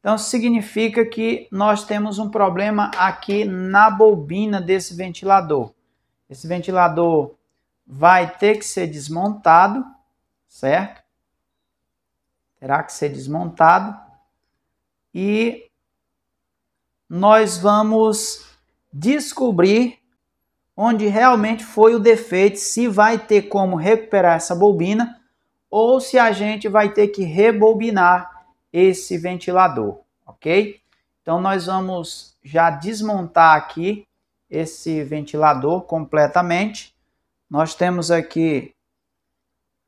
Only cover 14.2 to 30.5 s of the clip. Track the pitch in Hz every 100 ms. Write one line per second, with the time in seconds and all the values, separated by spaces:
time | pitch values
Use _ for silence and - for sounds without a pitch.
14.2 | _ _ _ _ _ _ _ _ _ 175
15.2 | 190 214 233 - - _ _ _ _ _
16.2 | _ _ _ _ _ _ _ _ _ 170
17.2 | 196 220 214 175 190 208 214 220 220 214
18.2 | - - - _ _ _ _ 143 175 294
19.2 | 214 - 254 180 185 214 247 - _ _
20.2 | _ _ _ _ _ - 214 226 208 202
21.2 | 254 240 214 226 - - 220 233 208 226
22.2 | 226 180 202 202 - - 240 196 214 226
23.2 | 226 208 202 202 190 175 170 226 220 202
24.2 | 175 165 - 175 208 180 175 214 233 -
25.2 | _ _ _ _ _ 208 226 262 254 254
26.2 | 226 196 208 214 214 202 208 208 208 202
27.2 | 180 156 220 214 214 220 226 202 180 180
28.2 | 175 - _ _ _ 170 185 185 - 175
29.2 | 170 180 180 180 185 127 104 95 _ _
30.2 | _ - 151